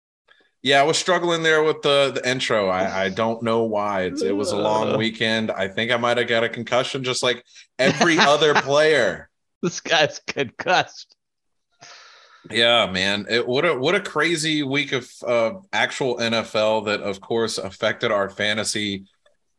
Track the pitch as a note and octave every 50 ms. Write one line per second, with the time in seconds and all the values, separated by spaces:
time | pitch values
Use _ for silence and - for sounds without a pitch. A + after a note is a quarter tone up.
0 | _ _ _ _ _ _ _ _ _ _ _ _ - C3 C#3 C#3 C#3 D#3 D#3+ -
1 | - - F3+ F3 F3 F3 E3+ E3 D#3+ D#3+ D#3+ D#3 D#3 D#3 D#3 D3+ - D3 C#3 C#3
2 | C#3 C3+ B2 C3+ - B2+ C3 C3 - - A#2+ G#2+ G2+ F#2+ F#2 F#2 F#2+ F#2+ F2 F#2+
3 | F#2+ G2 F#2+ A2 A2+ A2+ A2+ A2+ A#2 A2+ A2+ A#2 A2+ A2+ G#2+ G2+ G2+ G#2 G2+ F#2+
4 | F#2 F#2 F2+ G2 A2+ G2 G2+ G2+ G#2 G#2 G#2 G2+ G#2 G#2+ G#2+ A2 A2 G#2+ - A2
5 | A2 A2+ A2+ - A#2 A2 A2 A2+ A2 A2+ - - F#2+ F#2+ - A2 A2+ A#2 B2 A#2
6 | A#2+ A#2+ A#2+ B2 A#2 A2 A#2+ A2+ A#2 A#2 - B2 A2+ - B2 B2 C3+ - - C3+
7 | B2+ B2+ B2 - - B2 B2 A#2 _ _ _ - - _ _ - C3 F3+ D#3+ D3
8 | D#4+ E4+ D#4 C4+ A3 D3 D3 D3 D#3+ D3+ C#3+ C#3+ C3 C3+ C#3 D3 D#3 D#3 D#3 C3+
9 | A2+ F#2+ E2 - - _ _ _ _ _ _ _ - F3 - - - C#3 D#3 D#3+
10 | D3+ C3+ - - _ - - - C#3 A2+ - - - E3+ F#3 D#3+ C3+ - - -
11 | - _ _ _ _ _ _ _ _ _ _ _ _ _ _ _ - - - -
12 | - - - - - _ - - _ - G#2+ A2+ A#2 A#2 A#2+ A#2 G#2 F#2 F#2+ F#2
13 | F#2+ G2 G2+ G#2 G2+ - A2 A#2+ A#2 B2 B2 C#3 D#3+ F3 D3+ B2 C3 D#3 F#3+ G3
14 | G3+ - - D3+ D3+ E3 E3+ D#3 D3+ D#3+ D#3 D3+ C#3+ C3 C#3 C#3+ C#3+ C#3 C#3 B2+
15 | A#2 - - - - A#2+ A#2+ A#2 A2+ A2 G2+ F#2+ - _ - G#2+ B2 B2+ - -
16 | D3 C3 A#2+ - A#2 A2+ A#2 A2+ G#2 - - A2 G#2+ G#2+ A2 A2 G#2 G#2+ G#2 G2
17 | - G2+ F#2+ G2 - - A#2+ A2+ A2+ G#2+ - - - G2 - - - G#2+ A2 -
18 | - A2+ G#2+ G2+ G2 F#2+ - - G2+ G#2 G#2+ A2 G2+ - - A2 G#2 G2+ G2 F#2+
19 | F#2+ _ _ _ _ _ _ _ _ _ _